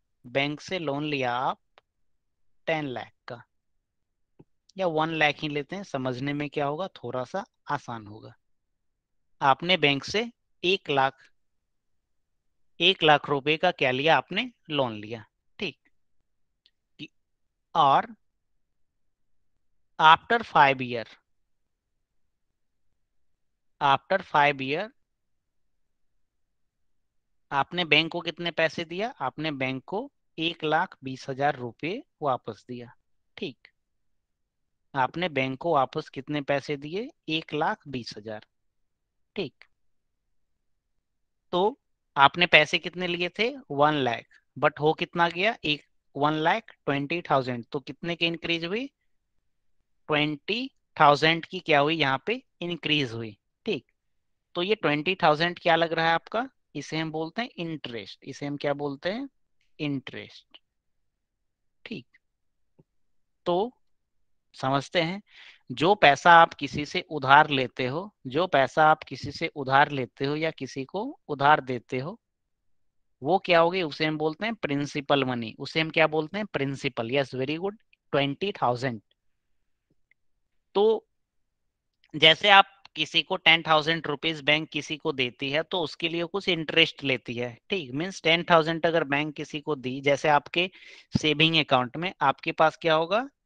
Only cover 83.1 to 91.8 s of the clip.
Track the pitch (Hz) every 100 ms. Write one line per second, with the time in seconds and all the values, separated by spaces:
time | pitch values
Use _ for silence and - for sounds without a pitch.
83.1 | 165 151 185 160 165 160 156 147 165 147
84.1 | 143 160 156 143 151 156 147 - 151 160
85.1 | 135 120 - 135 147 165 185 151 - 165
86.1 | 170 170 202 190 165 151 160 156 - 139
87.1 | 127 - 120 123 117 - 196 127 135 190
88.1 | - 160 170 170 170 156 165 170 165 139
89.1 | 143 156 147 147 151 156 143 123 135 139
90.1 | 139 156 147 - 170 185 - - - -
91.1 | - 156 147 160 160 139 131